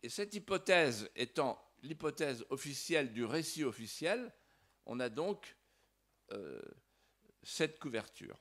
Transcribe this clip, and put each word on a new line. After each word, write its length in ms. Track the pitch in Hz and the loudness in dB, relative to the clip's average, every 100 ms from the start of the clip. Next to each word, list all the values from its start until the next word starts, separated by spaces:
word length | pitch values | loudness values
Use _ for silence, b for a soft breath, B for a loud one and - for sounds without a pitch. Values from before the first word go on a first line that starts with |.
Et 60 | 120 | -8
cette 240 | - 208 | -6 -4
hypothèse 760 | 208 - 185 - 180 151 113 104 - | -6 0 0 8 8 8 4 -4 -4
étant 580 | 120 - 135 - - _ | -2 2 0 0 -8 _
l'hypothèse 640 | 135 156 156 - 151 120 - | -10 -4 -4 0 0 0 -4
officielle 640 | 127 147 139 - 160 135 | -4 -4 -6 2 4 4
du 100 | 110 | 0
récit 400 | 113 151 160 160 | 0 0 0 0
officiel, 720 | 143 110 113 - 156 226 247 - b b b b - | -2 -2 -10 -4 0 0 -2 -12 b b b b -8
on 140 | 120 | -2
a 80 | 123 | -2
donc, 480 | 113 175 202 - - b b b b _ _ - | 0 -2 -2 -8 -20 b b b b _ _ -10
euh, 300 | 104 85 62 - - _ b b b _ _ | -8 -8 -10 -12 -16 _ b b b _ _
cette 360 | - - 156 156 | -12 0 0 0
couverture. 580 | 151 113 107 - - - | -4 -4 -4 -12 -14 -14